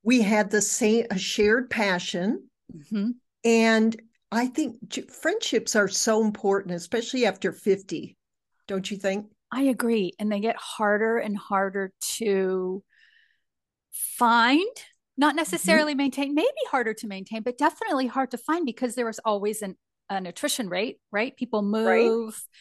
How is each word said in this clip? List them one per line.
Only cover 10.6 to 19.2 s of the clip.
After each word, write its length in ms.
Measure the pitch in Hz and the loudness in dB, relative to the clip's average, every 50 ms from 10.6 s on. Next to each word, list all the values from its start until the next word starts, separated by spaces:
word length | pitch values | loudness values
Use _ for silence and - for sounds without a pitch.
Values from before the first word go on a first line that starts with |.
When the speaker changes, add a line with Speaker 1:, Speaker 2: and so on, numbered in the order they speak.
| - - - - 220 208 208 208 220 226 226 233 | -6 -12 -4 0 2 2 2 4 2 2 0 0
Speaker 2:
and 200 | 220 214 202 208 | 0 -2 -4 -6
harder 560 | - - 208 196 196 196 190 202 196 190 _ - - - - - | -4 -2 0 0 0 0 -2 -4 -6 -6 _ -8 -8 -8 -6 -4
to 680 | 226 214 196 190 190 185 190 185 185 185 185 202 - _ _ _ _ _ _ _ _ _ _ _ _ _ _ _ _ _ _ _ _ _ | -2 0 0 2 2 0 0 -2 -2 -4 -6 -8 -10 _ _ _ _ _ _ _ _ _ _ _ _ _ _ _ _ _ _ _ _ _
find, 680 | - - - - - - 240 233 233 233 226 240 269 311 381 453 523 - - - _ _ _ _ - - | -10 -10 -10 -8 -2 0 2 4 4 4 4 4 4 2 2 0 -6 -10 -18 -20 _ _ _ _ -2 2
not 140 | 277 302 | 2 2
Speaker 1:
Mm-hmm. 60 | 277 320 | 2 0
Speaker 2:
necessarily 580 | 320 - - 330 - - 320 311 302 302 294 | -2 -2 -4 -4 2 4 4 4 4 2 0
maintain, 380 | 262 277 277 247 277 285 277 285 | 0 0 0 0 -2 -4 -2 0
maybe 140 | 294 370 523 587 640 554 - | 0 0 0 0 -2 -6 -2
harder 240 | - - 240 220 220 | 0 0 0 0 -4
to 120 | - - 214 | -6 -8 -10
maintain, 340 | 196 190 190 - 220 226 214 | -10 -10 -10 -10 -10 -8 -6
but 140 | 247 247 - | -6 -4 0
definitely 500 | 285 320 - - 453 427 330 262 262 240 | 0 0 0 0 -6 -2 -2 -2 -2 -2
hard 240 | - 269 262 254 | -2 -2 -4 -2
to 60 | - 233 | -4 -8
find 280 | - - 311 349 349 | -4 -2 -2 0 0
because 300 | 247 220 - 262 247 220 | -4 -4 -4 -4 -6 -4
there 100 | 247 240 | -4 -4
was 140 | 226 220 - | -4 -6 -4